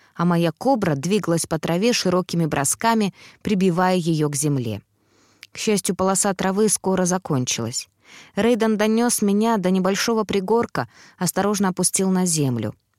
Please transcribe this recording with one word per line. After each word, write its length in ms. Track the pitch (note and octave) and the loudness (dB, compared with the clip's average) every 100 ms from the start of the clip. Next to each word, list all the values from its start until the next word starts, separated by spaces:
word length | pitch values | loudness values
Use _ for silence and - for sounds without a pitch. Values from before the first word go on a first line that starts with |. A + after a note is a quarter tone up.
| _ | _
а 120 | - F3 | -2 0
моя 260 | E3+ E3+ | 2 0
кобра 420 | - B3+ C4 F3+ | 0 0 2 0
двигалась 540 | C#3 E3+ G#3 E3 E3 - | -2 0 -2 0 -2 0
по 100 | D#3 | -4
траве 360 | - E3+ A#3 | -2 0 0
широкими 520 | A3+ F#3 F3+ F#3 E3+ D#3 | 0 0 0 0 -2 0
бросками, 680 | D3 C#3 - A3+ A3+ G3 - - - | 0 -2 0 0 2 0 -4 -20 -10
прибивая 540 | - G3 F#3+ E3+ F#3 F#3 | -2 2 2 2 2 2
ее 340 | E3 D#3 D3+ | 0 0 0
к 60 | C#3+ | -2
земле. 460 | D3+ C#3 A2+ G2+ _ _ _ _ _ _ - | -2 -2 -4 -8 _ _ _ _ _ _ -20
К 60 | - | -6
счастью, 380 | - G3+ - F3+ | -2 0 -2 -2
полоса 380 | F#3+ F#3+ G3+ | 0 0 0
травы 360 | F#3 F#3+ G3 G#3+ | 0 -2 2 0
скоро 360 | - F#3+ F#3 F3 | 0 -2 0 0
закончилась. 840 | F#3 - C3+ B2 - A#2 - - _ _ - - - | -2 -2 -2 -2 -4 -6 -6 -10 _ _ -20 -10 0
Рейден 420 | A3+ A3+ A3 G#3 | 2 2 2 2
донес 440 | A3 A3+ A#3+ - | 2 2 0 0
меня 360 | G3+ G3+ A3+ A3 | 0 2 2 2
до 140 | F3+ | 2
небольшого 520 | F#3+ F#3 G3 - A3 | 2 2 0 0 0
пригорка, 640 | G3+ G3 F#3 A3+ - - A#2+ - - - | 0 -2 0 0 0 -4 -8 -10 -20 -6
осторожно 520 | F3 F#3 G3+ G3+ G3 | -4 0 -2 0 -2
опустил 420 | F3+ F3 - F#3+ | 0 -2 0 0
на 140 | F#3+ F3+ | 2 0
землю. 500 | D#3+ C3+ A#2 A2 - _ | 0 0 0 -4 -8 _